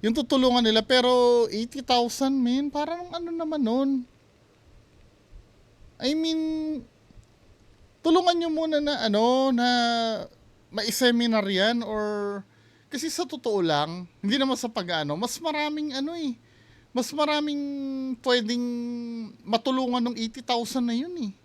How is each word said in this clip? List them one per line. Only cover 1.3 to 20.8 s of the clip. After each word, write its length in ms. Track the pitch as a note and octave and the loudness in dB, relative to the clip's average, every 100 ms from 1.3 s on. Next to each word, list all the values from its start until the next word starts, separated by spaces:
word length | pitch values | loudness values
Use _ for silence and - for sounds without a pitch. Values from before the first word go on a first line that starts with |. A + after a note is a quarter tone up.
| A#3+ A3+ | 6 4
eighty 320 | G#3 A#3+ C4+ | 0 -6 -8
thousand, 560 | B3+ B3 A#3+ - C4+ C4+ | 2 2 2 0 0 2
men, 320 | A#3+ B3+ C#4+ | 2 2 0
parang 400 | D4 D4+ E4+ F4 | -2 -4 -6 -8
ano 160 | E4+ E4+ | -8 -6
naman 300 | E4 D#4+ D4+ | -4 -4 0
nun. 260 | A#3 A#3+ C4+ C4+ B3 _ _ _ _ _ _ - _ _ - _ _ - - _ _ _ - _ | 0 2 2 0 -4 _ _ _ _ _ _ -20 _ _ -20 _ _ -20 -20 _ _ _ -20 _
I 80 | B3+ | -2
mean, 300 | D#4 D#4+ D#4+ D#4+ D#4 D#4 D4+ - _ _ - - _ _ _ _ _ - _ | 0 0 0 -2 -4 -4 -6 -10 _ _ -20 -20 _ _ _ _ _ -20 _
tulungan 320 | D#4+ E4+ F4+ F4 | 4 4 4 2
nyo 140 | E4 | 0
muna 320 | D#4 D#4+ D4+ | -2 0 0
na, 160 | D4 C#4+ A3+ | 0 -2 0
ano, 480 | G#3 A#3 B3+ C4+ A#3+ | 2 4 4 2 2
na 120 | B3 B3 A#3 A#3 A3+ G#3+ - _ - _ _ G#3 | 2 2 2 0 -2 -4 -8 _ -20 _ _ -8
mai-seminar 720 | G#3+ - B3+ A#3 A#3+ A3 G3 | -6 2 4 4 2 2 2
yan 400 | F#3+ G#3 A#3+ A3+ | 2 2 2 -2
or, 560 | G#3+ G#3+ G#3 G3+ G3+ F#3+ _ _ _ _ | -4 -2 -2 -4 -6 -12 _ _ _ _
kasi 160 | C4+ D#4+ | -8 -6
sa 160 | - | -4
totoo 400 | F4 C#4 B3 G3+ | -6 -4 -2 0
lang, 400 | E3+ D3 D3+ F3 F3+ _ | 2 2 0 -6 -14 _
hindi 160 | G3+ C4+ | -2 2
naman 240 | C4+ B3+ | 2 0
sa 80 | A#3+ | -2
pag-ano, 480 | A3+ F3 E3 D3 D3+ | -6 -4 -2 -2 -2
mas 240 | A#3+ - | -4 -4
maraming 560 | E4 D4+ D4+ D4+ D4+ C4+ | -4 -2 -4 -4 -6 -4
ano 240 | C#4+ E4+ | -6 -4
eh, 160 | D4 A#3 _ _ _ - _ | -6 -8 _ _ _ -20 _
mas 160 | A#3+ A#3 C#4+ | -4 -4 -2
maraming 460 | D4+ D4+ D4+ C#4+ C#4+ C#4 C4+ C4+ C4 B3 | 0 0 -2 -4 -6 -6 -6 -6 -6 -6
pwedeng 460 | C4 B3 G#3+ A#3+ A#3+ A#3+ A#3+ A#3+ A#3 A#3 A3 - F3 | 2 2 2 -2 -2 -4 -6 -8 -8 -10 -12 -14 -4
matulungan 560 | A3+ C4+ C4 B3+ B3 | -2 0 -2 0 0
ng 160 | A#3+ A3+ | -2 -4
eighty 240 | A3+ C4 | -8 -10
thousand 400 | A#3+ A#3+ A#3 C4+ | -4 -2 -2 -2